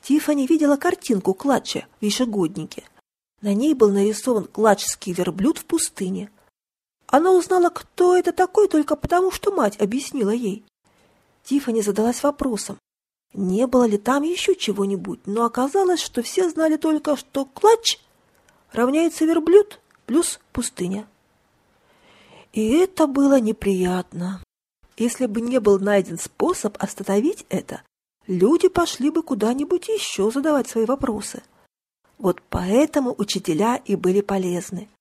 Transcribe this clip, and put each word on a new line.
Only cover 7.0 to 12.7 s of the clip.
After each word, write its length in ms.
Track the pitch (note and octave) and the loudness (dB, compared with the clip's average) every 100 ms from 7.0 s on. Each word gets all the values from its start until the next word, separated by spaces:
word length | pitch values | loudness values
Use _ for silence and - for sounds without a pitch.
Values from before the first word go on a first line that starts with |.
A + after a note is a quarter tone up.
| _ | _
Она 240 | C#4 F4 | 2 6
узнала, 400 | F#4 E4+ F#4 F4 | 4 4 2 2
кто 460 | F4 - - F4+ F4+ | 0 -16 0 4 4
это 160 | F4 | 2
такой, 360 | E4+ F#4 - G4+ | 0 0 2 2
только 280 | D#4 D4 D4+ | 2 0 -2
потому, 340 | - F4 F#4 | 0 0 0
что 220 | - - | 0 -4
мать 280 | G4 A3 G3+ | 0 -2 0
объяснила 500 | G#3 B3 C#4 C#4 G3+ | -2 -2 -6 -4 -2
ей. 340 | A#3 A#3 G3 _ _ _ _ _ _ _ _ | -2 -4 -8 _ _ _ _ _ _ _ _
Тиффани 360 | - C#4+ C#4 A3+ | -2 -2 0 -2
задалась 440 | G#3 G3+ A3+ A#3+ | 0 0 0 0
вопросом, 540 | C#4+ C#4+ C4+ G#3+ - | -2 -2 -4 -4 -8